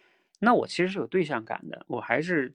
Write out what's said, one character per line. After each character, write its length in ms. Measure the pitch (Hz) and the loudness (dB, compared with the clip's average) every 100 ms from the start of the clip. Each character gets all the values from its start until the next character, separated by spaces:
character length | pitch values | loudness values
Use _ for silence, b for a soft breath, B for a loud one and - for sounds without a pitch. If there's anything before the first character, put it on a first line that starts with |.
| b b b b | b b b b
那 160 | 220 | 4
我 140 | 208 113 | 4 2
其 80 | - | 0
实 100 | 180 | 0
是 120 | 196 | 0
有 80 | 117 | -2
对 160 | 190 | 0
象 200 | 151 135 | 0 -2
感 240 | - - - | -4 -8 -8
的， 160 | - - | -14 -8
我 120 | 120 | -8
还 220 | - 123 | 0 0
是 320 | 170 165 127 | 2 0 0